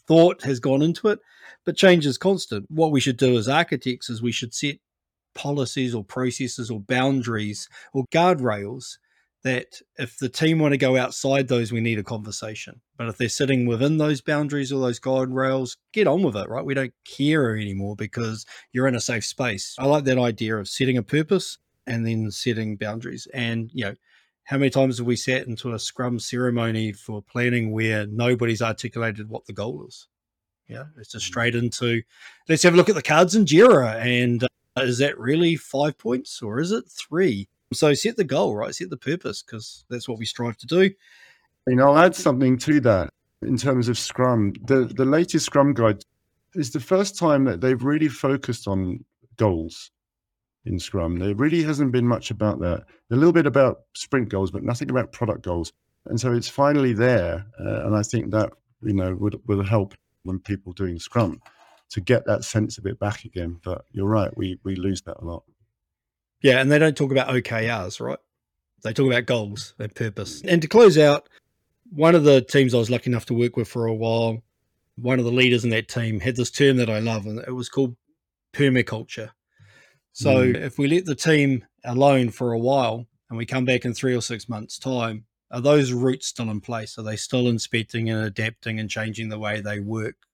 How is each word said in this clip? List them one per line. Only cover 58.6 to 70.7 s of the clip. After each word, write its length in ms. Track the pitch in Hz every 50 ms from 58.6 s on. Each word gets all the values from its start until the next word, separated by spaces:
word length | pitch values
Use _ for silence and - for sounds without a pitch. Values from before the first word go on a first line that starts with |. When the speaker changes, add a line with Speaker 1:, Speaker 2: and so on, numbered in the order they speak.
| _ _ _ _
Speaker 2:
you 140 | - 104 101
know, 200 | 98 92 92 95
would, 300 | 87 101 104 - - -
will 160 | - 104 98 98
help 320 | 95 113 107 98 98 - _ _ _ _ _ _
when 180 | 90 92 95
people 320 | - - 104 95 - 95 87
doing 260 | - 98 90 87 82
Scrum 440 | - - - 120 113 87 69 - _ - _ _ _ _ _ _ _ _
to 100 | - 110
get 240 | 90 - 123 113 -
that 200 | - 107 - 123
sense 340 | - - 110 107 - - -
of 80 | 101
it 120 | 98 120 -
back 280 | 104 104 104 - -
again. 340 | 110 - 92 85 85 85 85 _
But 220 | 90 90 - - _ _
you're 160 | 98 98 101
right, 260 | 110 107 95 - - -
we, 200 | 92 92 90 - _
we 100 | 98 95
lose 280 | 92 90 98 95 90 -
that 180 | 85 - -
a 40 | -
lot. 180 | 85 85 82 - _ _ _ _ _ _ _ _ _ _ _ _ _ _ _ _ _ _ _
Speaker 1:
Yeah, 200 | - 139 127 127
and 100 | 135 139
they 80 | 147 151
don't 180 | 156 160 143
talk 140 | - 147 135
about 240 | 131 131 127 131 135
O 60 | 127
K 280 | 120 - 120 113 110 117
Rs, 320 | 117 110 90 90 - -
right? 180 | 117 123 135 - - _ _ _ _ _ _ _ _ _ _ _ _
They 80 | 110 110
talk 160 | - 135 135
about 180 | 120 120 120
goals 480 | - 127 117 107 104 104 104 - - _
and 160 | _ 107 104 -
purpose. 480 | - 120 110 98 - 101 - - - -
And 200 | - 180 170 160
to 60 |
close 280 | 156